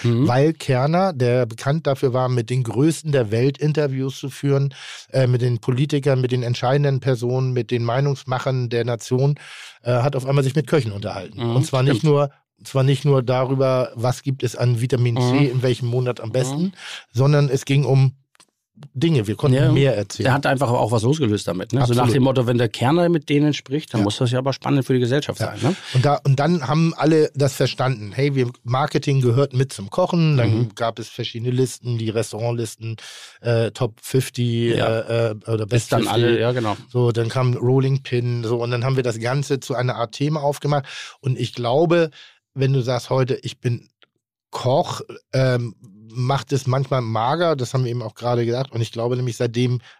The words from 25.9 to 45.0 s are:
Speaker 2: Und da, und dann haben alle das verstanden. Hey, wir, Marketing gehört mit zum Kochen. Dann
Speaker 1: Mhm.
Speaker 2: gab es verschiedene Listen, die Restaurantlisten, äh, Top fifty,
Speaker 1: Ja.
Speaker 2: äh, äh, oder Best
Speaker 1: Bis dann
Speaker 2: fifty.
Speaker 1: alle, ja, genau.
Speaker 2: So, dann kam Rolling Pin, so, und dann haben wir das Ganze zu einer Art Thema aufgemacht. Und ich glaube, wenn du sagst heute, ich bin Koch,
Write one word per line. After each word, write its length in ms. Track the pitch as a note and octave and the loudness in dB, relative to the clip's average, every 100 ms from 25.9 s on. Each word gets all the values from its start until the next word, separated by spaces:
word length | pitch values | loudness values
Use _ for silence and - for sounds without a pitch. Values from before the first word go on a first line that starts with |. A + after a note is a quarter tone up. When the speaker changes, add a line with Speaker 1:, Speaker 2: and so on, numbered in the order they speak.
| C3 | 0
Speaker 2:
Und 100 | C#3+ | 2
da, 140 | C#3+ | 2
und 160 | C#3 C3+ | 2 2
dann 280 | D3 F3 B2+ | 2 0 0
haben 260 | D3+ E3 - | 2 2 2
alle 360 | C#3+ D#3+ D3+ | 2 4 4
das 200 | C3 C#3 | 2 -2
verstanden. 580 | - C3 - B2+ A#2+ G#2 | 0 -2 0 -2 -2 -6
Hey, 220 | G2 C#3+ C3+ | -2 0 0
wir, 160 | B2 - | -2 -4
Marketing 560 | B2 B2+ D3 D3+ D3 C3+ | -4 -2 0 0 0 2
gehört 320 | B2 A#2 C#3+ | 4 4 2
mit 200 | B2 C3+ | 0 -2
zum 160 | - G2 | -4 -6
Kochen. 480 | - F3+ F3 D#3+ C#3+ | -2 0 2 4 4
Dann 220 | A2 A2 | 4 2
Speaker 1:
Mhm. 160 | A#2+ - | 0 -2
Speaker 2:
gab 240 | A#2 A2+ | -4 -4
es 100 | A2 | -10
verschiedene 400 | - A2+ A#2 B2 | -10 -8 -6 -2
Listen, 480 | B2 B2+ - A#2+ A#2 | 0 0 -2 -6 -4
die 140 | A2 | -2
Restaurantlisten, 840 | G#2+ A2 G#2+ A#2 A#2+ A2+ - A2+ A2 - - - - | -2 -4 -4 -4 -2 -4 -8 -10 -10 -14 -20 -20 -8
äh, 300 | A#2+ A#2 A2+ | 0 2 0
Top 240 | - A#2+ - | -2 -4 -4
fifty, 760 | - C3 C3+ - A#2+ A#2 A#2 A2+ | -2 0 0 -2 -2 0 2 2
Speaker 1:
Ja. 240 | A2+ A2+ | 0 0
Speaker 2:
äh, 300 | G#2+ A#2 A#2 | 0 0 0
äh, 40 | G#2+ - | -2 -4
oder 180 | A2 G#2 | -4 0
Best 40 | |
Speaker 1:
Bis 180 | A#2+ - | -2 0
dann 140 | A#2+ | 0
Speaker 2:
fifty. 100 | G#2 | 2
Speaker 1:
alle, 260 | A2 A#2+ A#2 | 2 2 2
ja, 120 | A#2 | 2
genau. 260 | B2+ A2 G2 - | 0 -2 -4 -4
Speaker 2:
So, 200 | B2 A#2+ | 0 2
dann 180 | A2+ A2+ | 2 -2
kam 260 | C3 B2+ B2 | 0 0 2
Rolling 480 | A#2+ C3+ C3+ C3+ | 2 2 4 0
Pin, 400 | - B2 A#2+ A#2+ | 0 -2 0 -2
so, 180 | A2 A#2+ | -2 -2
und 80 | A#2+ | 0
dann 140 | A#2+ B2+ | -2 0
haben 100 | B2 | 0
wir 80 | |
das 140 | A#2+ A2+ | 0 -2
Ganze 400 | A2+ C#3 C#3 C#3 | -2 -2 -2 -4
zu 140 | - | -2
einer 220 | A#2+ B2 A2 | -2 -2 -2
Art 160 | A#2 | -4
Thema 300 | - C#3+ D#3 | -2 -2 0
aufgemacht. 420 | C#3+ C#3+ C#3+ D3 C3+ - - - | -2 -2 0 -2 -2 -10 -16 -8
Und 200 | C3 A#2 | -4 -2
ich 140 | A#2+ - | -4 -4
glaube, 560 | A#2 C3+ E3+ F3 D#3+ - - _ _ | 0 2 4 4 2 -4 -20 _ _
wenn 200 | C3 C3 | -2 0
du 80 | C3+ | 0
sagst 280 | A#2+ B2 - | 0 -4 -2
heute, 300 | C3 B2+ B2+ | 0 0 -2
ich 180 | - - | -6 -6
bin 300 | B2+ A#2 - _ _ _ _ _ _ | -4 -4 -8 _ _ _ _ _ _
Koch, 500 | - B2 C#3+ E3+ A#2+ | -6 0 0 0 -6